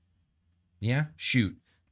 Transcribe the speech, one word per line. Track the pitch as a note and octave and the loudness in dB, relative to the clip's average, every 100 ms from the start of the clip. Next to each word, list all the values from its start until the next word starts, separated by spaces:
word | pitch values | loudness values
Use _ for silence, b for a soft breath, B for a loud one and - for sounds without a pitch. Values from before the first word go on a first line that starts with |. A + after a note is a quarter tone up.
| _ _ _ _ _ _ _ _ | _ _ _ _ _ _ _ _
Yeah? | G#2+ C3 D3+ - | -2 -2 -2 -6
Shoot. | - C3 G2+ - _ _ _ | 0 2 2 -2 _ _ _